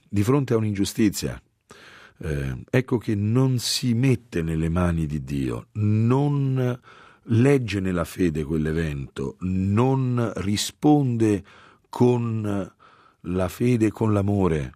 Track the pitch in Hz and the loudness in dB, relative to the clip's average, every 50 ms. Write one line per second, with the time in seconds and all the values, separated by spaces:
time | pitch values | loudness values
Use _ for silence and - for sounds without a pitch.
0 | _ _ 101 101 101 113 135 147 131 - 120 110 110 107 101 95 98 - - 120 | _ _ -2 0 2 2 2 2 2 2 0 0 2 0 0 0 -2 -2 2 2
1 | 113 98 - - - 65 62 - - _ _ _ _ _ - - - - - - | 2 2 2 0 -4 -6 -8 -10 -14 _ _ _ _ _ -20 -20 -20 -20 -20 -20
2 | - - _ _ - 80 73 71 67 65 64 60 58 - - 131 127 - 131 110 | -20 -20 _ _ -6 -4 -4 -4 -4 -4 -6 -8 -8 -2 -2 -2 0 0 -2 -4
3 | - 117 107 101 104 107 113 127 135 131 127 117 - - - - - 123 113 117 | -2 -2 -2 -2 0 0 2 2 2 2 0 0 -2 -4 -4 -2 -2 0 0 2
4 | 131 135 120 113 - _ - 87 82 82 80 78 82 82 82 90 90 87 85 82 | 2 2 2 0 -2 _ -4 -4 -2 -2 -2 0 0 0 0 2 2 2 0 0
5 | 80 71 76 76 65 65 71 69 65 62 58 58 57 - _ 107 104 104 107 110 | -2 -2 -4 -6 -6 -6 -4 -4 -4 -4 -4 -6 -10 -10 _ -2 0 2 2 2
6 | 113 117 127 135 143 147 143 143 139 135 131 131 127 123 123 - - - - - | 2 2 2 2 2 0 0 -2 -2 -2 -2 -2 -2 -2 -4 -6 -10 -18 -20 -20
7 | - - - _ _ - 117 113 123 143 143 135 120 104 98 101 95 95 90 85 | -20 -20 -20 _ _ 0 2 4 4 4 4 2 2 -2 -2 -2 -2 0 0 -2
8 | 80 - - - 92 85 76 78 76 71 82 80 76 78 78 82 82 78 71 69 | -2 -4 -2 0 0 0 0 -2 -4 -2 -2 -2 0 0 -2 -2 -2 -2 -4 -6
9 | 65 - - - 69 65 - - 90 92 92 92 92 98 101 110 127 131 135 131 | -8 -10 -8 -8 -8 -8 -8 -6 -6 -4 -2 0 0 2 2 2 2 2 2 0
10 | 131 123 123 120 117 101 - - 90 101 104 101 - - - _ - 147 151 147 | 0 0 0 -2 -2 -2 -4 -4 -4 -2 -2 -2 -4 -6 -8 _ 2 4 4 4
11 | 139 123 120 113 113 107 104 92 - - - - - - _ _ _ _ - - | 4 0 0 2 2 2 2 0 -2 -8 -18 -20 -20 -20 _ _ _ _ -2 2
12 | 123 123 123 120 117 117 110 110 107 104 101 101 92 - - _ _ - _ _ | 2 4 4 2 0 -2 -4 -4 -4 -4 -4 -4 -6 -8 -12 _ _ -20 _ _
13 | _ _ _ _ - 85 90 92 92 87 - - 120 123 123 113 110 104 - - | _ _ _ _ -8 -4 -2 -2 -2 -2 -2 -2 0 2 2 2 2 0 0 0
14 | 113 110 104 101 98 101 104 101 92 87 80 76 67 64 - | 0 2 2 2 2 2 2 2 2 2 2 0 -2 -6 -10